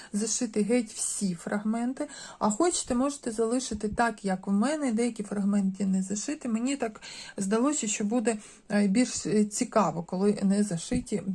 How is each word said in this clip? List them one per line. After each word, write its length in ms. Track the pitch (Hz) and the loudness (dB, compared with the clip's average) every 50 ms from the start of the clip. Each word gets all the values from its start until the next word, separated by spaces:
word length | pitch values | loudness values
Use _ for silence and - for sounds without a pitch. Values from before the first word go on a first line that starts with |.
| - - - | -12 -6 -4
зашити 480 | 202 220 226 - - 254 233 - 214 | -2 -2 -2 -2 -2 -2 -2 0 0
геть 300 | 208 196 240 247 240 214 | 2 4 2 2 2 0
всі 440 | - - - - - - 208 190 175 | -4 -6 -6 -4 -2 -2 -2 -2 -2
фрагменти, 720 | 165 - 208 208 208 208 220 220 233 240 247 269 - 302 294 - - - - - - | -4 -4 -4 -4 -2 0 0 0 0 0 -2 -2 -4 -6 -8 -8 -12 -16 -16 -4 0
а 100 | - 214 | 0 0
хочете, 460 | 208 - 330 359 339 - - - 254 | 2 4 2 2 2 0 -2 0 0
можете 360 | 240 262 285 285 - - 247 | 2 2 0 0 -4 -6 -4
залишити 580 | 214 220 226 226 240 262 254 - 214 208 - 214 | -2 0 0 0 0 -2 -2 -4 -4 -4 -4 -2
так, 360 | 208 - 240 233 220 214 - | 0 2 2 2 0 -2 -2
як 220 | 190 185 185 - 202 | -2 -2 -2 0 0
у 40 | |
мене, 400 | 196 202 220 269 311 311 294 254 | 2 2 2 2 0 0 0 0
деякі 320 | 220 214 240 240 233 - 202 | 0 0 0 0 -2 -4 -6
фрагменти 640 | - 208 202 196 202 202 202 196 190 190 - 202 | -6 -4 -2 0 2 2 2 2 0 0 0 0
не 180 | 190 190 190 190 | 0 2 0 0
зашити. 460 | 190 202 208 - - 302 302 - 247 | -2 -4 -4 -4 -4 -6 -4 -4 -2
Мені 260 | 220 226 240 262 285 | -2 0 0 -2 -2
так 260 | 277 247 226 214 - - - - - - - - - | -2 -2 -4 -4 -8 -14 -16 -16 -14 -16 -12 -8 -6
здалося, 500 | 196 190 220 226 247 294 294 - 233 214 | 0 2 2 4 4 2 2 0 -2 -2
що 160 | - - 214 | -2 -2 0
буде, 340 | 202 233 247 220 240 220 214 - - - - - - | 0 0 2 2 2 0 -2 -6 -14 -20 -20 -6 0
е, 160 | 202 208 202 196 | 2 4 4 6
більш, 380 | 190 240 254 247 - - - | 6 4 4 2 0 -4 -2
е, 200 | - 185 214 214 | 2 2 4 2
цікаво, 580 | 208 - - 247 240 - 220 196 165 147 170 170 | 2 0 -2 -4 2 2 4 4 4 2 -2 -4
коли 360 | - - 185 196 208 208 - 202 | -4 -2 2 2 2 2 4 2
не 200 | 190 196 208 208 | 2 4 4 2
зашиті 600 | 208 180 165 - - 247 247 - - 214 180 - 190 | 0 -2 -4 -2 -2 -2 -4 -2 -2 -4 -4 -2 -4